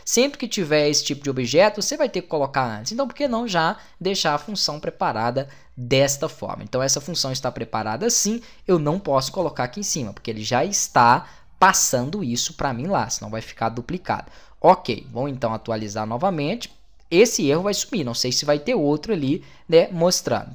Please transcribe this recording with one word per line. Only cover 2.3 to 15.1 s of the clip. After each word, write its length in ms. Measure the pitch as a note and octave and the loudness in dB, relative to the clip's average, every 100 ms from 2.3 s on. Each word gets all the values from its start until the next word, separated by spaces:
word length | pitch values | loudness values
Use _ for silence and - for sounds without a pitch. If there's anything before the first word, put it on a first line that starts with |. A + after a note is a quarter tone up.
| D#3 C3+ C#3 | -2 0 0
antes. 280 | B2+ G#2+ A#2 | -2 -4 -6
Então, 140 | A3+ C4+ | -4 -4
por 80 | |
que 140 | - C#4+ | -2 -2
não 180 | A#3 A#3+ | -2 -2
já 300 | F3 D#3+ G#3+ - - | 0 0 -2 -10 -6
deixar 320 | F3 G3 E3 | -4 -2 0
a 60 | D3 | -2
função 420 | - G3+ - D3+ | -4 -4 -4 -4
preparada 680 | D#3+ - F3 G#2+ A#2 C3 C3+ - - - | -8 -4 -2 0 -2 -2 -6 -10 -20 -12
desta 500 | B2 C3+ C#3 - D#3 | 0 4 4 0 -6
forma? 380 | - - - | -6 -10 -10
Então, 180 | G#2 B2+ | -6 -2
essa 200 | C3+ D3 | 0 -2
função 280 | C#3+ E3 C3+ | -4 -6 -4
está 220 | C3 B2+ | -4 -4
preparada 540 | - A2+ A2+ G#2+ A2+ A3+ | -6 -6 -4 -4 -2 0
assim, 340 | - G3+ A#3 - - - | 0 0 -4 -8 -10 0
eu 120 | F3+ | 2
não 200 | D3 F3 | 2 0
posso 320 | D#3 C3+ C3+ | 0 0 0
colocar 340 | - E3 - | -2 -4 -2
aqui 160 | B2 - | -4 -4
em 20 | |
cima, 320 | G#3 D#3+ A2 | -6 -4 -6
porque 160 | G2 - | -8 -10
ele 120 | A2 | -8
já 220 | G#2+ B2 | -2 0
está 640 | F3 G3 - - A#2 C3 - - - - | 0 -2 0 6 6 6 2 -16 -20 4
passando 680 | F#3+ F#3 - B2+ B2+ G#3 | 6 6 2 0 -2 -4
isso 300 | D3 A#2+ - | -4 -2 -4
pra 180 | - C#3+ | -4 -4
mim 140 | A#2 D#3 | -4 -2
lá, 240 | F3+ G#2+ | -2 -2
senão 200 | - A2 | -6 -6
vai 120 | A2 | -8
ficar 260 | - - A2+ | -10 -4 -4
duplicado. 640 | A#2 B2 F3+ - G#2+ - - - - | -4 -6 -6 -2 -4 -6 -20 -20 2
Ok, 480 | D#3+ F#3 - G#2 - | 6 6 2 -6 -6